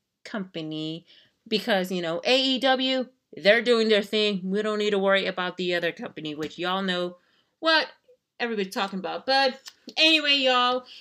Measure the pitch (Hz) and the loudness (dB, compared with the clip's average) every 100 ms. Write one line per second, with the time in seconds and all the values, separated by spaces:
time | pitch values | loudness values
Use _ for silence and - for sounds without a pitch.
0 | _ _ - 214 185 170 156 156 156 165 | _ _ -12 -10 -8 -10 -8 -6 -8 -8
1 | - - _ _ - 220 214 196 185 185 | -14 -20 _ _ -4 -4 0 0 0 -4
2 | 165 170 - 262 262 254 262 262 262 262 | -4 -4 0 2 2 0 2 2 0 -2
3 | 254 _ _ - 170 226 240 233 220 208 | -4 _ _ 0 4 4 4 2 4 2
4 | 196 220 208 196 185 196 214 214 208 202 | 2 0 0 -2 -2 -2 -2 -2 0 2
5 | 196 196 185 185 180 175 180 175 170 165 | 2 2 2 -4 -6 -4 -2 -2 -2 -4
6 | 240 - 156 147 151 - 175 190 196 180 | -10 -10 -10 -8 -8 -6 -4 -2 -2 -2
7 | 180 180 _ _ _ _ 320 320 - - | -4 -8 _ _ _ _ 2 2 0 -8
8 | _ _ _ - 240 220 190 220 196 190 | _ _ _ -8 -4 -4 -4 -4 -4 -4
9 | 170 165 - 269 269 254 - - - - | -6 -6 0 2 2 -2 -12 -20 -10 2
10 | 320 311 294 285 262 247 247 254 254 - | 4 4 2 2 2 4 2 0 -6 -18